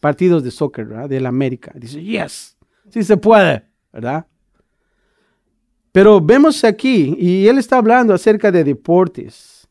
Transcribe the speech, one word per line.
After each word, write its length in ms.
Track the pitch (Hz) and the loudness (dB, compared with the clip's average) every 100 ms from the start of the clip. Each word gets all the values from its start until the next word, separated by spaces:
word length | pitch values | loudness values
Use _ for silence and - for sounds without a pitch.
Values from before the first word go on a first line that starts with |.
partidos 420 | 147 143 185 170 | -4 -2 0 0
de 80 | 127 | -2
soccer, 340 | - 151 - 110 | -8 -8 -8 -16
¿verdad? 240 | 110 139 | -14 -8
Del 160 | 135 131 | -6 -4
América. 460 | 127 135 123 - | -4 -4 -6 -16
Dice, 300 | - 117 143 | -20 -20 -18
"Yes, 540 | 175 226 165 - - _ _ _ _ | -10 -8 -8 -14 -20 _ _ _ _
sí 120 | 233 | -8
se 120 | 190 208 | 0 0
puede", 480 | 208 226 180 120 _ _ _ | 4 4 4 -2 _ _ _
¿verdad? 340 | - 117 147 165 _ _ _ _ _ _ _ _ _ _ _ _ _ _ _ _ | -14 -10 -10 -12 _ _ _ _ _ _ _ _ _ _ _ _ _ _ _ _
Pero 260 | 185 202 208 | 2 6 4
vemos 440 | 151 240 311 294 233 | 4 4 4 2 -2
aquí, 500 | 214 262 247 139 160 | 0 -2 0 -2 -2
y 300 | 180 185 196 | -2 2 2
él 100 | 269 | 2
está 200 | 247 262 | 0 0
hablando 360 | 220 240 240 | 2 2 2
acerca 380 | 180 - 214 208 | 0 0 0 0
de 140 | 175 147 | 0 0
deportes 1000 | 131 - 175 185 - - - _ _ _ | -4 -2 0 0 -4 -20 -20 _ _ _